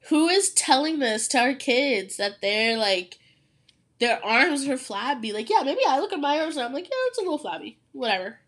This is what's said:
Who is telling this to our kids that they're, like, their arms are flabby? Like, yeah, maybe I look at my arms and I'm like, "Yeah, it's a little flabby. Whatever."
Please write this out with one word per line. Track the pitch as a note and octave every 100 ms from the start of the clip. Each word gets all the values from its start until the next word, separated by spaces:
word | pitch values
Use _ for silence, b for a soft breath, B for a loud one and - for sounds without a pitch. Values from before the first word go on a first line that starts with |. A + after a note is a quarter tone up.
| -
Who | D#4 E4
is | F#4+ F#4+
telling | - - C4+ D#4 D#4+
this | B3 A3 -
to | B3+
our | B3
kids | C4 - B3 C#4 G#3+ F#3+ -
that | G3+ G3+
they're, | G3 G#3 A3+ A3+
like, | G#3 F#3 F3+ - b b b b b _ _ _
their | A#3+ -
arms | G#3 A#3 F4 C#4+ C#4
are | C4
flabby? | - G3+ A#3+ C4+ A3
Like, | G#3 A3+
yeah, | G#4+
maybe | C4+ G4 B4
I | B3+
look | G4
at | F4
my | C#4+ D4
arms | D#4+ D4+
and | A#3+
I'm |
like, | C#4
"Yeah, | F4+ C5 B4+
it's | A#4
a |
little | F#4 D4+
flabby. | F#3 E3 G#3 - _
Whatever." | C4+ A#3+ F#3+ F#3+ -